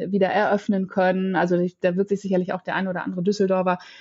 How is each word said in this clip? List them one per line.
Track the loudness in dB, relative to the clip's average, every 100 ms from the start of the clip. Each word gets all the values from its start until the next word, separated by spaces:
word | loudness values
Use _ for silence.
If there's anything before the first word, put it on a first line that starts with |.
| -2
wieder | 0 2
eröffnen | 2 2 0 0 -2 -2
können. | 0 2 2 0 0
Also | 2 2
ich, | 0 -2
da | -2 0
wird | 0
sich | -2
sicherlich | 0 0 0
auch | -4
der | -4
ein | -4 -4
oder | -4
andere | -6 -2
Düsseldorfer, | -2 0 2 2 0 -2 -6 -20